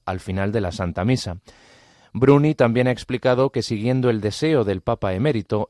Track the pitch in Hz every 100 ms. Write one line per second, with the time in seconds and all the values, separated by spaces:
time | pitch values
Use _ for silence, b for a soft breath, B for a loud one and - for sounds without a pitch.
0 | - 95 - 95 98 110 92 - 90 85
1 | 98 127 - 90 - b b b b b
2 | b 110 127 143 151 151 120 117 127 120
3 | - 123 131 123 135 123 - 110 113 131
4 | 127 113 104 - 156 151 104 95 - 117
5 | 101 92 143 120 95 104 -